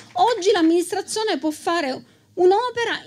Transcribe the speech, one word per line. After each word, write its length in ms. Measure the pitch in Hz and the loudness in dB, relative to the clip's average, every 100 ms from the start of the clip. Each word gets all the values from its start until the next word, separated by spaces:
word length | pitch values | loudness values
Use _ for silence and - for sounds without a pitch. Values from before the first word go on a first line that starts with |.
| - | -10
Oggi 380 | - 453 453 370 | 0 0 2 2
l'amministrazione 880 | 381 320 339 339 392 370 440 440 294 | 2 4 2 0 -6 -6 -4 -2 -2
può 140 | 311 | -4
fare 520 | 302 359 339 277 262 - _ _ | -4 -4 -2 -4 -6 -12 _ _
un'opera 720 | - 359 392 494 466 453 - | 2 4 4 0 -4 -4 -4